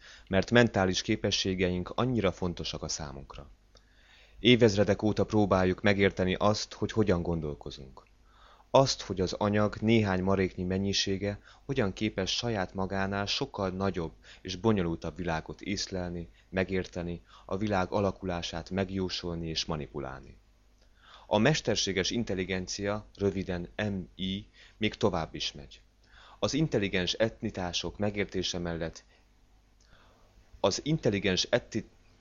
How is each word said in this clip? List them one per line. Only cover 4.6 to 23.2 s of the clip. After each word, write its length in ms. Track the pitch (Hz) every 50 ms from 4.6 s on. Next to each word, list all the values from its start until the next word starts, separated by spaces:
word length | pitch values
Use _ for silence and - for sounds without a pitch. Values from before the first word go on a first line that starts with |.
| 120 110 98 104 101 92 98 -
óta 220 | 107 107 98 - 98
próbáljuk 580 | - 110 107 104 92 98 92 92 92 92 -
megérteni 520 | - 101 101 98 98 95 - - 92 92 92
azt, 380 | - 92 104 107 - - -
hogy 200 | - - 110 101
hogyan 300 | - 110 107 98 90 87
gondolkozunk. 800 | 85 87 85 82 76 73 71 - - 71 69 71 67 65 - - - _ _ _ _ _ _ _ - - - - _ _
Azt, 300 | - 131 139 131 - -
hogy 200 | - - 95 90
az 120 | 92 85
anyag 440 | - - 101 104 104 104 104 104 - -
néhány 420 | 110 110 117 113 107 98 92 92
maréknyi 420 | 92 95 98 98 95 90 - - 90
mennyisége 720 | 90 95 95 98 98 95 - - 101 98 92 98 101 101 - - - - - _
hogyan 280 | - 135 131 110 95
képes 380 | 92 - 110 104 - - 95 90
saját 440 | - - - 120 113 98 90 - -
magánál 520 | 95 95 90 98 98 95 98 101 101 101
sokkal 440 | 98 - - 139 - - - 98 92
nagyobb 420 | 92 92 98 98 87 90 82 80 - - - - - -
és 160 | - 92 92
bonyolultabb 600 | 90 104 113 110 98 87 85 82 - - 82 76
világot 440 | 82 87 85 80 78 - - 82 -
észlelni, 680 | - - 101 92 - - 95 90 90 87 87 87 85 - - - _ _
megérteni, 760 | - 95 92 87 95 90 90 - - 90 85 87 87 82 - - - - -
a 120 | - 98
világ 340 | 95 107 104 101 92 92 90
alakulását 800 | - 104 101 95 90 - 98 92 87 85 85 - - 82 80 -
megjósolni 800 | 92 95 98 92 95 95 92 90 - - - 87 85 85 85 82
és 160 | 80 - -
manipulálni. 720 | - 80 76 71 - - 73 67 65 65 65 65 69 71 - _ _ _ _ _ _ _ _ _ _ _ _ - - - - -
A 120 | - - 107
mesterséges 720 | 110 139 156 - - 127 104 - - 98 90 95 90 -
intelligencia, 960 | - 117 110 - 98 92 92 87 95 92 92 90 - - 101 101 104 107 - - -
röviden 520 | -